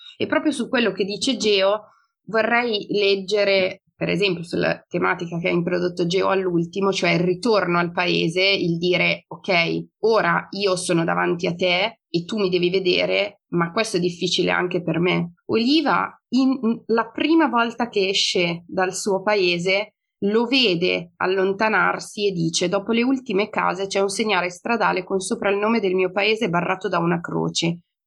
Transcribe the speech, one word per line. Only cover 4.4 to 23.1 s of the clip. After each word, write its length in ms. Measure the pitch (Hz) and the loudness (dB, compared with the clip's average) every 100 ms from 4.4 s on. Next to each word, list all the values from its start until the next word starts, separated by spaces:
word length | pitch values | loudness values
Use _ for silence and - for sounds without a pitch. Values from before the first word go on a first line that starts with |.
sulla 360 | 165 87 78 - - | -4 -2 -2 -2 -6
tematica 520 | 175 185 185 175 170 | -4 -2 -2 -6 -4
che 100 | 180 | -2
ha 40 | |
introdotto 540 | 175 175 180 175 175 175 | 0 0 -2 -2 -2 -2
Geo 220 | 185 190 | 0 2
all'ultimo, 640 | 190 185 175 170 196 196 | 0 0 0 -2 -2 -2
cioè 180 | 190 180 | 0 2
il 100 | 170 | 2
ritorno 580 | 175 175 240 208 175 175 | 2 0 2 2 2 0
al 120 | 175 | 0
paese, 520 | 175 180 170 170 170 | -2 0 0 0 2
il 360 | 190 196 175 170 | 2 2 0 0
dire: 460 | 180 170 175 165 - | 0 2 0 -2 -6
"Ok, 600 | 165 - 175 165 165 165 _ | -10 -2 0 0 -2 -6 _
ora 420 | 220 220 170 170 - | 2 2 2 0 -2
io 260 | 196 196 180 | -4 -2 0
sono 260 | 175 170 | 0 0
davanti 460 | 165 175 175 175 175 | 2 0 0 -2 -2
a 60 | 170 | 0
te 420 | 180 180 214 - _ | 0 0 -2 -6 _
e 160 | 170 | -6
tu 140 | 175 220 | -4 -2
mi 100 | 185 | 0
devi 220 | 180 175 | 2 2
vedere, 680 | 190 180 175 180 190 202 - _ | 2 2 2 2 0 -2 -6 _
ma 240 | 170 170 | -2 0
questo 240 | 226 220 175 | -2 -2 0
è 40 | |
difficile 520 | 175 175 180 - 175 | -2 -2 -2 0 0
anche 320 | 175 180 180 | 0 0 -2
per 160 | 170 165 | -2 0
me." 340 | 180 175 175 - - | 2 0 -2 -8 -2
Oliva, 680 | 214 233 311 277 185 - - _ | 0 2 2 2 2 0 -6 _
in, 540 | 247 262 262 220 226 - | 2 2 2 0 -2 0
la 240 | 226 226 | 0 0
prima 380 | - 311 330 285 | -2 2 4 4
volta 400 | 233 233 226 233 | 2 0 -2 -4
che 200 | 208 190 | 0 0
esce 540 | 202 - 190 170 170 - | 0 0 2 0 -2 -6
dal 260 | 185 185 | -2 -2
suo 260 | 185 214 190 | -2 -2 0
paese, 720 | 196 214 180 175 180 196 214 _ _ _ | 0 2 2 0 0 0 -2 _ _ _
lo 240 | 202 220 233 | 0 0 2
vede 680 | 269 233 170 180 180 175 - | 2 2 2 0 -2 -4 -6
allontanarsi 1120 | 180 190 190 196 220 196 175 185 170 - 202 | -2 0 0 0 0 2 0 -2 -6 -4 -2
e 40 | |
dice: 360 | 175 165 165 175 | 0 -2 0 0
"Dopo 240 | 196 202 | 0 0
le 100 | 226 | 0
ultime 460 | 247 | 2